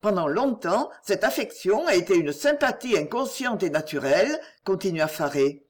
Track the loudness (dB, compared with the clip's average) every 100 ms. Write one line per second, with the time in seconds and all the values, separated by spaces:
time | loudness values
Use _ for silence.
0 | 0 0 0 0 0 -2 -2 -2 -2 -8
1 | -4 -2 0 -2 -6 -6 0 0 2 2
2 | 4 2 2 0 0 2 0 -2 0 0
3 | 0 -4 -4 -4 -4 -2 0 -2 -2 -4
4 | 2 4 4 0 -8 _ -4 -2 -2 0
5 | -2 0 -2 2 2 0